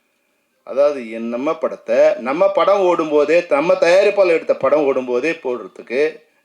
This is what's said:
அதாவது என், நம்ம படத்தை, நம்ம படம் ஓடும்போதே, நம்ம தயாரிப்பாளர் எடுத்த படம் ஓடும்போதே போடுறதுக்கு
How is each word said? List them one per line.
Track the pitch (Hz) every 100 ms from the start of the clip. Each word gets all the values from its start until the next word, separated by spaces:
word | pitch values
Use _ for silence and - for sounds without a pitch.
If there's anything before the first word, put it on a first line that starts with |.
| _ _ _ _ _ _
அதாவது | - 123 147 139 110
என், | 113 117
நம்ம | 120 147
படத்தை, | 160 117 98 - 123 151
நம்ம | - 120 156 196
படம் | 196 180 202
ஓடும்போதே, | 180 170 156 147 147 170 170
நம்ம | 147 214
தயாரிப்பாளர் | - 170 185 208 202 180
எடுத்த | 160 - -
படம் | 131 147
ஓடும்போதே | 139 131 127 123 151
போடுறதுக்கு | 160 131 123 95 - 95 123 156 - _ _